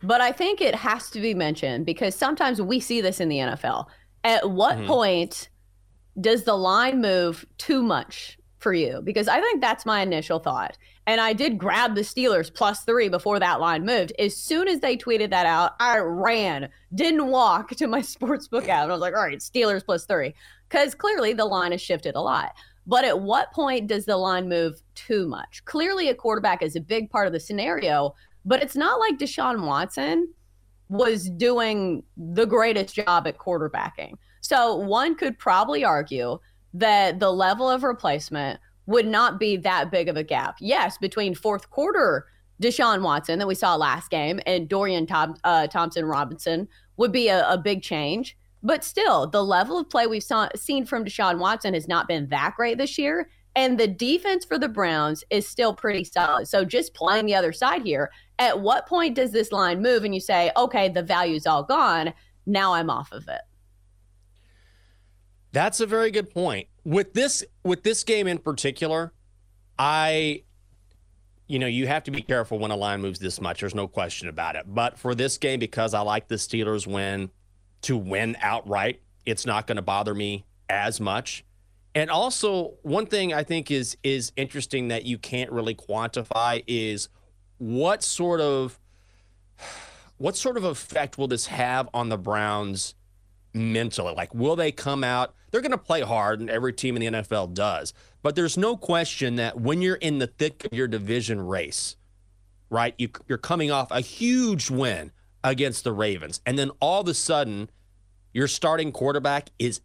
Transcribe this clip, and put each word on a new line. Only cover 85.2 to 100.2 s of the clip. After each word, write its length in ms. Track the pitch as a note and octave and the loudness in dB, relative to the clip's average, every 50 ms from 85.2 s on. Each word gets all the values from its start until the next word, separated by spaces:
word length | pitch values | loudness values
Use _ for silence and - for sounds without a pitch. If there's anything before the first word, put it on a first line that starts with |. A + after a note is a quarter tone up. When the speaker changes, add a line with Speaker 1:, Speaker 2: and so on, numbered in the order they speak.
| - - B2+ B2 B2+ A#2+ | -8 -6 -6 -6 -6 -4
Speaker 2:
really 240 | B2+ A#2 A2 A#2 A2 | -4 -4 -4 -4 -6
quantify 880 | - - - G#2 A2 A2+ A#2 - B2+ A2+ - - A2+ A#2 A#2+ A#2 A2+ - | -6 -8 -6 -4 -4 -4 -4 -6 -6 -6 -4 -2 0 0 0 0 -2 -4
is 420 | - B2 A#2 A2 G#2+ G#2+ G2+ - - _ _ _ _ _ _ _ _ _ - | -4 -4 -2 -2 -4 -4 -6 -8 -12 _ _ _ _ _ _ _ _ _ -10
what 440 | B2+ A2 A#2 B2+ D3+ F3+ G#3 - | -8 -4 -2 0 0 0 0 0
sort 380 | - - - - F3 F3 F3 D#3+ | -2 -4 -4 -2 0 0 2 2
of, 400 | D3+ D3 C#3 C3+ C3 B2+ - _ _ _ _ _ _ _ _ _ _ _ _ _ _ _ _ - | 2 2 2 0 -2 -4 -8 _ _ _ _ _ _ _ _ _ _ _ _ _ _ _ _ -20
<sighs> 580 | - - - - - - - - - - _ - | -18 -18 -16 -18 -18 -20 -20 -20 -20 -20 _ -4
what 180 | C3 E3+ G3+ | -4 -4 -2
sort 200 | - - C4 B3 | -2 -2 -2 -2
of 80 | A#3 F#3 | -2 -2
effect 520 | F3+ C#3+ - - - - D#3 C#3+ C#3 - | -2 -4 -4 -8 -6 -4 -4 -4 -4 -4
will 120 | - C#3 B2+ | -4 -4 -2
this 180 | B2 A#2 - | -2 -4 -4
have 420 | - - - B2 B2 B2+ C3 B2+ - - | -4 -4 -2 -2 0 0 -2 -2 -2 -4
on 140 | B2 A#2+ A2+ | -4 -2 -2
the 100 | A2 G2 | -4 -4
Browns 800 | F2+ G2+ G#2+ G#2 G#2+ G#2+ G#2 G#2 G#2 G2 G2 G2 - - - _ _ _ _ _ _ _ _ _ _ _ | -4 -2 -2 0 0 0 -2 -2 -4 -4 -6 -6 -8 -10 -12 _ _ _ _ _ _ _ _ _ _ _
mentally? 600 | - A2+ A2+ A2+ A2 A2+ A#2+ A#2 - - F2+ F2+ D#2+ | -6 -4 -2 -2 -2 -2 -2 -4 -4 -6 -6 -4 -4
Like, 200 | E2+ F2+ - - | -6 -6 -6 -4
will 220 | A#2 A#2+ D3 E3 | -2 0 0 0
they 160 | E3+ E3 D3+ | 0 0 -2
come 320 | - - - C#3 C#3 C#3 C3 | -4 -4 -4 -4 -2 -2 -2
out? 280 | B2 B2 B2 B2+ - - _ _ - | 0 0 0 -2 -2 -6 _ _ -4
They're 100 | - A#3+ | -2 -2
gonna 180 | B3+ D4 B3+ - | 0 0 -2 -2
play 220 | - - E3 D#3+ | 0 0 0 0
hard, 400 | B2 G2+ A#2 A2 G2+ G#2 A2 A2 | 0 0 0 2 2 2 0 -2
and 100 | A#2 A2 | -2 -4
every 220 | A2+ A2+ B2+ B2+ | -2 -2 -2 -2
team 240 | A#2+ - - B2+ A#2+ | -2 -2 -4 -2 -2
in 40 | A#2+ | -2
the 60 | A2+ | -2
N 80 | A2+ A2+ | -2 -2
F 160 | A2 G2+ - | -4 -4 -2
L 160 | A2 G#2 F#2 | -2 -2 -2
does. 480 | F2 F2+ F#2+ G2+ G#2 F2+ D#2 C#2 - - - - _ _ _ | -4 -2 -2 -2 -2 -2 -4 -6 -8 -12 -16 -20 _ _ _
But 120 | - D3 D3 | -4 -2 0
there's 220 | F3 E3+ D#3+ - | 0 0 0 0
no 200 | F3+ G3 A3+ A#3+ | 0 0 0 -2
question 600 | F#3+ - - E3+ E3+ E3 - - - C3+ B2 A#2+ | -2 -2 0 0 0 0 -2 -4 -4 -2 -2 0
that 240 | A#2+ A#2 A2+ - A#2+ | -2 -2 -2 -4 -2
when 200 | A2+ B2+ D#3 F3+ | -2 -2 0 0
you're 120 | F#3 F#3 F#3 | 0 0 -2
in 240 | - D#3 D#3 D3 | -2 -2 -2 -2
the 80 | C#3 | -2